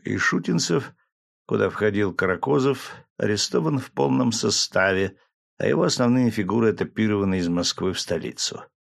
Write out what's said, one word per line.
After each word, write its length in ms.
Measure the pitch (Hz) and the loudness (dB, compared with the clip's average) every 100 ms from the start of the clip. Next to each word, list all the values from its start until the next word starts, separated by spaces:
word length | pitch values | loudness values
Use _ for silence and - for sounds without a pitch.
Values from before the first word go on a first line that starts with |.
| - | -4
ишутинцев, 880 | - - 180 - 170 - 147 - - _ _ _ _ - | -2 0 0 0 0 0 -2 -2 -12 _ _ _ _ -6
куда 240 | 107 98 | 0 0
входил 460 | - 104 101 101 - | 0 0 2 0 0
Каракозов, 800 | 95 87 - 143 131 131 - - - - | 0 0 0 2 2 0 -6 -18 -18 -4
арестован 600 | 107 104 - 180 160 139 | -2 0 0 0 0 -2
в 140 | - | -4
полном 400 | - 139 131 123 | -2 2 2 2
составе, 840 | 113 107 - - 101 95 95 98 - _ _ _ - | 0 0 0 0 2 2 2 0 -4 _ _ _ -4
а 80 | 113 | 0
его 160 | 147 | 2
основные 480 | 170 - 123 127 123 | 2 2 2 4 2
фигуры 400 | 110 92 110 113 | 0 -2 2 2
этапированы 680 | - 87 - 107 104 98 95 | 2 -2 -2 0 2 2 0
из 100 | 87 | 0
Москвы 460 | 87 85 - 92 | 0 -2 -2 -4
в 60 | 87 | -4
столицу. 680 | - 85 - - - - - _ _ | -4 -4 -4 -6 -8 -8 -16 _ _